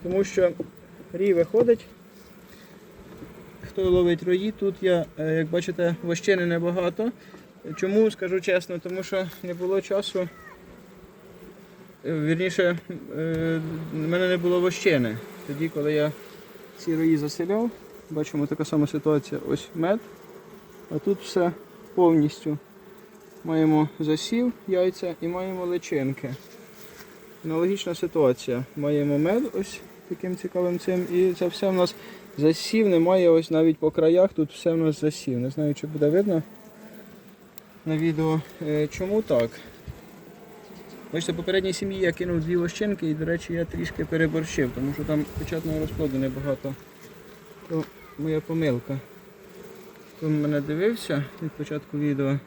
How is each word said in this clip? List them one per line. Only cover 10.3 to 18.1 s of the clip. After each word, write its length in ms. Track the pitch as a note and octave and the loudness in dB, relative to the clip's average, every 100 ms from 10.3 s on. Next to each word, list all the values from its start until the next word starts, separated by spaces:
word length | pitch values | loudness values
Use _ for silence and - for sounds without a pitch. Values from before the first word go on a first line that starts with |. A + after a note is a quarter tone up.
| - - - - - - - - - - - - - - - - - - | -8 -20 -20 -20 -20 -20 -20 -20 -20 -20 -20 -20 -20 -20 -20 -20 -12 -6
е, 140 | D#3+ | -2
вірніше, 580 | D3+ E3 F#3 F3 F3+ F3 - F3 - - | 0 0 0 2 2 2 -6 -12 -10 -6
е, 440 | D#3+ D#3+ E3 E3 D#3+ D#3+ D#3+ | -4 -2 0 -2 -2 -8 -6
в 40 | D#3 D#3 | -4 -2
мене 180 | F3 F#3 | 0 2
не 100 | F3+ | 2
було 240 | F3 F3+ | 2 2
вощини 560 | F3+ E3+ G3 D3 A#2+ A2 - - - | 2 2 2 4 2 -2 -10 -16 -10
тоді, 220 | C#3+ D#3+ | -6 -4
коли 240 | D#3 D3 | -2 0
я 180 | D3+ D3+ D3+ - - - - - - | 2 0 -2 -16 -20 -20 -20 -20 -10
ці 180 | - D#3+ | -4 2
рої 220 | D#3+ D#3 | 4 4
заселяв. 540 | D3 - E3+ G#3 A#3 - - - | 0 -4 -2 0 0 -4 -20 -20
Бачимо, 380 | - | -10